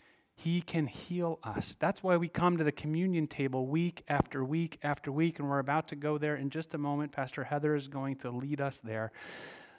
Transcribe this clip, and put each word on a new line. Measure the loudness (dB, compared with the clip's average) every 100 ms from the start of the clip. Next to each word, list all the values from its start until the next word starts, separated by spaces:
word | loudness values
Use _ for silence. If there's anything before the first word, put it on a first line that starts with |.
| -20 _ _ -6
He | 0 0
can | 0 0 0
heal | -2 -4 0 0 -2
us. | -4 -4 -4 0
That's | 0 2
why | 4 4
we | 4
come | 4 4 4
to |
the | 2
communion | 0 0 2 2 2 0
table | 0 0 2 2
week | 2 0 -2 0
after | 2 2 0
week | 0 0 -2 -2
after | -2 -2 -2
week, | 2 2 2
and | 0
we're | 2
about | 2 2 0
to | -4
go | -2 0
there | 0
in | 0 -2
just | -4 -4
a | -2
moment. | 0 0 -2
Pastor | -4 -4 -4
Heather | -2 0 2 2
is | 0
going | -4 -4 -4
to | -4
lead | -4 -2 -2
us | -2 -4
there. | -4 -2 -4 -6 -16 -14 -14 -16 -20